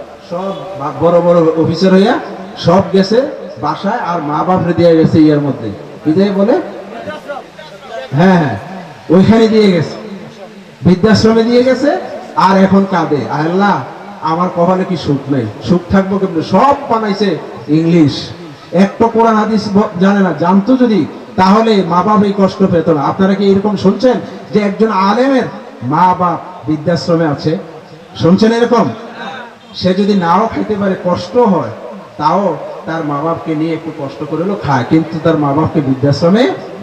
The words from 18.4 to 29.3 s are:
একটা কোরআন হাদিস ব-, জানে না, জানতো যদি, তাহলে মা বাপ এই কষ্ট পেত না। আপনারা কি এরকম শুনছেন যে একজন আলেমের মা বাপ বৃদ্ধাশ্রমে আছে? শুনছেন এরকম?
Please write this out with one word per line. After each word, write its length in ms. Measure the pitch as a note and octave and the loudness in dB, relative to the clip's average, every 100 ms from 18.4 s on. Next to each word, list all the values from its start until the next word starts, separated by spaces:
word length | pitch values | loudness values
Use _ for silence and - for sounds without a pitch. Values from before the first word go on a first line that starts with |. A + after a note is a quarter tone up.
| - C#3 - | -16 -18 -4
একটা 340 | E3+ G3 - A3+ | 0 2 2 0
কোরআন 300 | A3 A3+ G#3+ | 4 2 2
হাদিস 320 | G#3+ A3 G#3 | 0 -2 0
ব-, 260 | G3 A3 F3 | 0 0 2
জানে 200 | F#3+ G3+ | 2 2
না, 120 | F#3 D3 | 0 0
জানতো 360 | E3+ G3 A3 B3+ | 2 2 4 2
যদি, 300 | A#3+ G3+ B2+ - - - | 4 2 -2 -6 -8 0
তাহলে 460 | F#3 G#3+ A3+ G3+ E3+ | 4 4 4 2 2
মা 140 | E3+ | 2
বাপ 200 | F#3+ G#3+ | 4 2
এই 100 | G3+ G3 | 2 2
কষ্ট 240 | F#3+ - F#3 | 0 2 0
পেত 180 | F3 D#3+ | 2 2
না। 120 | D3+ | 0
আপনারা 340 | D#3 F3+ F#3+ | 0 0 0
কি 180 | G3 G3 | 2 2
এরকম 240 | G3 G#3 F#3+ | 2 0 0
শুনছেন 440 | F#3 - B3+ G#3 - - - | 0 2 2 0 -4 -14 -4
যে 60 | G#3 | -2
একজন 320 | G3+ F3+ A3 | 0 0 0
আলেমের 500 | F#3+ F#3+ A3 C4+ C4 G3 - - - | 2 0 2 2 2 -2 -8 -18 -10
মা 320 | B2 D#3 F#3 F3 | -4 2 2 2
বাপ 200 | F3+ D3+ - - - | 0 -2 -8 -12 -6
বৃদ্ধাশ্রমে 600 | D3+ D#3 E3 - E3 D#3+ | -4 -2 -2 0 0 0
আছে? 320 | C#3 D3+ F3+ - - - - - - | -2 -2 -4 -8 -18 -20 -20 -18 -2
শুনছেন 360 | D#3+ F#3+ A3 | 2 4 4
এরকম? 320 | A#3 A#3+ A3+ D3 A2 - - - | 2 2 2 0 -4 -14 -14 -14